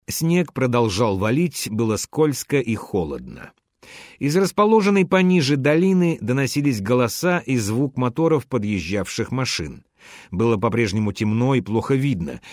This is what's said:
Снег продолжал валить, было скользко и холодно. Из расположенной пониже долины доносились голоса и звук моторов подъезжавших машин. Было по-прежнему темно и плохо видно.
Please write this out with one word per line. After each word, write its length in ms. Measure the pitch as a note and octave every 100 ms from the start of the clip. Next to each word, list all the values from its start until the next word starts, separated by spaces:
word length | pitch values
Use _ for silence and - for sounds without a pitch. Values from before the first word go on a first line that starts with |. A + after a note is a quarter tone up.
| -
Снег 420 | - D#3+ F3 E3+
продолжал 680 | - B2+ A#2+ A2+ F#2+ A#2 F#2+
валить, 520 | G#2+ C3 F3 - -
было 240 | G#2+ A2+ G#2
скользко 640 | - - D#3 C3 - C#3
и 160 | A#2+ G#2+
холодно. 760 | - G2+ D#2+ C#2 B1+ - - _ _ _ - - - -
Из 160 | C#3 D#3+
расположенной 720 | F#3+ - G#3+ A3 G3+ G3+ F#3
пониже 500 | F#3+ F#3 F3+ C3 C#3+
долины 600 | C3+ D#3 F#3+ F#3 E3+ E3
доносились 640 | G#2+ B2+ C3+ D3 C#3+ A2+
голоса 580 | G2 B2 A#2+ - F3 F3+
и 160 | - B2+
звук 400 | G#2 A2 C#3 -
моторов 500 | B2 B2 E3 D#3 -
подъезжавших 840 | B2 G#2 G2+ D#2+ G2+ F#2+ - G#2+
машин. 540 | B2+ B2 - D#2+ - _ _ - - -
Было 260 | F2+ A#2 A2
по-прежнему 540 | A2+ A2 A2+ G2+ G#2+
темно 440 | G2 G#2+ A2 B2 C3+
и 60 |
плохо 340 | F#2+ A2 - C#3
видно. 460 | C#3+ B2+ E3+ - -